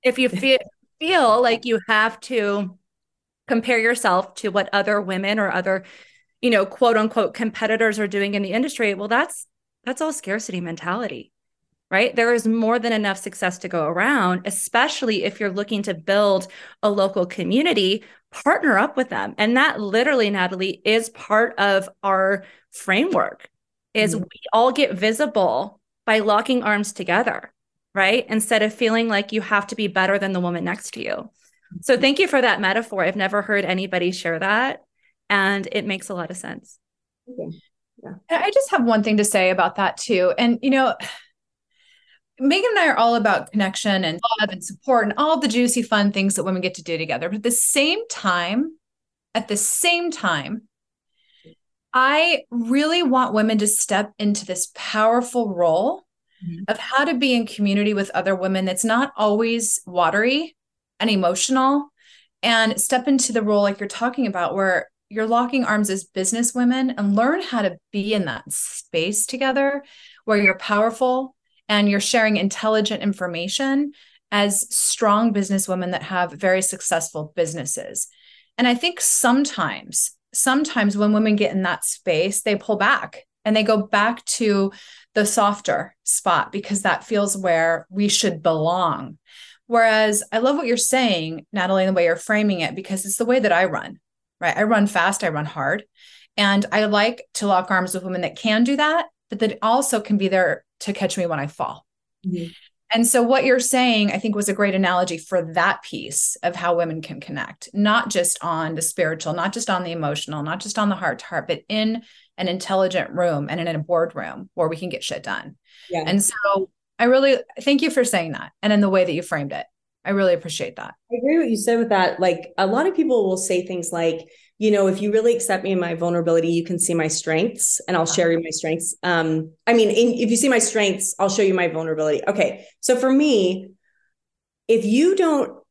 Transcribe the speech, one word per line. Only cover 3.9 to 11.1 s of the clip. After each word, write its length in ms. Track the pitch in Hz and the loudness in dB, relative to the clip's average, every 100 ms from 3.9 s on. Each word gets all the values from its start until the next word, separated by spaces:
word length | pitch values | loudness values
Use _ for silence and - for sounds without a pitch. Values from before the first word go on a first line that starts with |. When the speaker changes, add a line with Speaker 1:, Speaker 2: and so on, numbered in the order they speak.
| 240 214 180 190 - | 0 2 2 0 -6
Speaker 1:
to 120 | 214 | -4
what 220 | 196 196 | -2 0
other 260 | 202 202 208 | 0 0 0
women 380 | 190 185 196 214 | -2 -4 -2 0
or 120 | 196 | 0
other, 340 | 175 185 190 185 - - _ _ _ | -2 -2 -4 -4 -20 -20 _ _ _
you 80 | 247 | 0
know, 160 | 220 | 2
quote 320 | 196 - 247 220 | 0 2 4 4
unquote 380 | 214 220 202 | 2 0 -2
competitors 640 | - 226 214 220 220 220 208 | -2 -6 -4 -2 0 0 0
are 100 | 208 | -4
doing 260 | 202 202 | -2 -2
in 80 | 202 | -2
the 100 | 196 | -2
industry, 420 | 208 277 - 220 | -2 -4 -2 -2
well, 140 | 196 202 | -2 -2
that's, 380 | 233 320 - - _ _ _ | -2 -2 -6 -16 _ _ _
that's 160 | - 254 | -10 -6
all 120 | 311 | -4
scarcity 480 | 302 - 202 214 185 | -6 -6 -8 -6 -8
mentality, 720 | 175 165 170 196 233 | -8 -8 -6 -6 -6